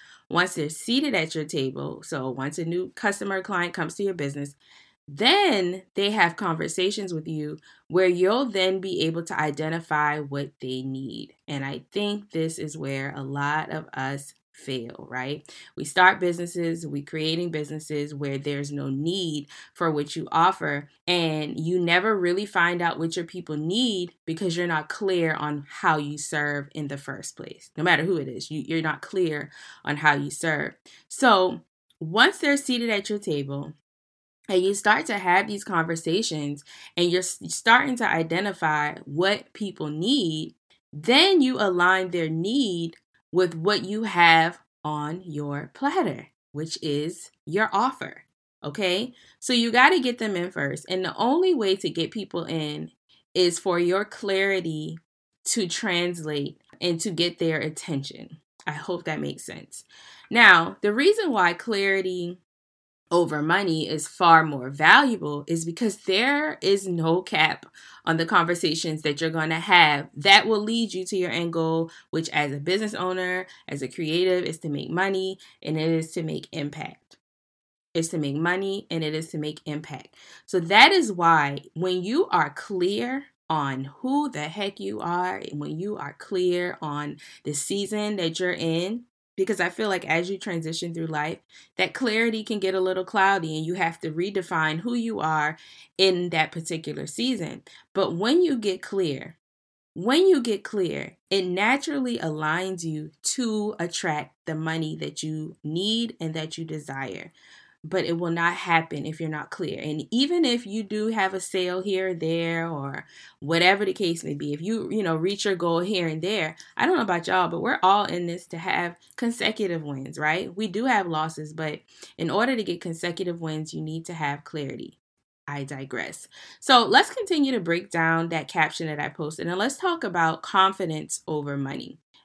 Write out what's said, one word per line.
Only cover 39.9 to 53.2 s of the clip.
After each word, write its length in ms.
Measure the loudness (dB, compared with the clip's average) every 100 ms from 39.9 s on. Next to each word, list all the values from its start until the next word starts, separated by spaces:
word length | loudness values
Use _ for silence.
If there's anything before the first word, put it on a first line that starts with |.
| -2 0 0 0 -2 -6 -12 _ _ _
then 480 | -6 4 6 8 6
you 180 | 4 2
align 520 | 2 4 4 4 2
their 180 | -2 -2
need 680 | -2 0 0 0 -2 -6 -8 _ _ _
with 220 | 2 2
what 300 | 2 0 0
you 180 | 0 -4
have 560 | 0 6 10 10 6 0 _ _
on 400 | -6 -4 -4 -8
your 460 | -8 -8 -6 -6 -8
platter, 580 | -4 -2 0 0 -2 -10 _ _
which 320 | -10 -8 -6
is 480 | -2 -2 -2 -8 -14 _ -4
your 240 | 0 2
offer, 520 | 2 0 -2 -10 -14 -20 _ _ _
okay? 500 | -10 -2 0 0 -2 -10 _ _
So 140 | 0
you 180 | 2 4
gotta 300 | 6 8 6
get 180 | 2 -2
them 160 | -2
in 160 | -2 -2
first. 340 | -2 -4 -4 -4
And 160 | -4
the 100 | -2
only 400 | 2 4 4 4
way 220 | 4 4 2
to 120 | 0
get 220 | -2 -4
people 320 | -4 -6 -6
in 480 | -4 -2 -2 -6 -10 _ _ _